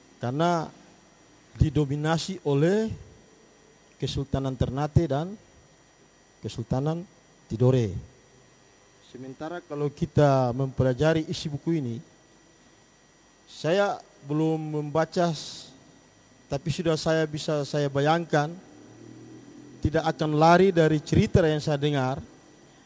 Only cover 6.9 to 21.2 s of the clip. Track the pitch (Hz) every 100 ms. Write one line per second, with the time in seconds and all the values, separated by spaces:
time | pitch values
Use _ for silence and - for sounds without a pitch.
6.9 | 165 190 - - - - 110 123 127 110
7.9 | - - - - - - - - - -
8.9 | - - 123 131 131 156 175 - 147 147
9.9 | - 170 - 143 135 123 123 135 127 131
10.9 | 123 156 160 156 175 160 143 - 165 127
11.9 | 117 - - - - - - - - _
12.9 | _ _ _ - _ - - 151 190 202
13.9 | 139 - - 139 151 160 160 156 151 147
14.9 | 156 160 190 170 147 - - - - -
15.9 | - - - - - - 139 165 143 165
16.9 | 156 165 160 156 151 - 151 139 151 143
17.9 | 139 143 170 160 151 147 175 - - -
18.9 | - - - - - - - - - 160
19.9 | 156 160 156 156 151 160 175 196 165 156
20.9 | 156 - -